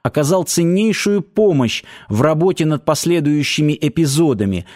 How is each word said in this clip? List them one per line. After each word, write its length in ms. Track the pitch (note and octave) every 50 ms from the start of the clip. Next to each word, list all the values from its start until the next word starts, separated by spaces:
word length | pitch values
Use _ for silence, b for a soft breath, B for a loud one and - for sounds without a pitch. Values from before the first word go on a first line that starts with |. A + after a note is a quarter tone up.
оказал 420 | - G#2 - - D3 C#3+ F#3 F#3 D#3+
ценнейшую 760 | - - F3 E3+ E3+ F3+ G3 A3 A3 F#3 - - G3+ G3+ G3+
помощь 640 | - - _ G#3+ A3 G3+ D#3+ C3+ B2 A2 - - B B B B B B
в 140 | G#2 G#2+
работе 420 | C3+ D#3 D#3 D#3 F3 F#3+ E3+ - D#3+
над 220 | D#3 D3+ C#3 -
последующими 920 | D#3+ D3+ - - E3+ F3 E3+ C#3+ D3 D3+ D3 C3+ - - - D3+ D3+ D3+ -
эпизодами, 840 | D#3+ C#3+ - - E3 C#3 C3+ D#3 E3+ D3+ B2 G2 G#2 G2 F#2+ F2+ F2+ B B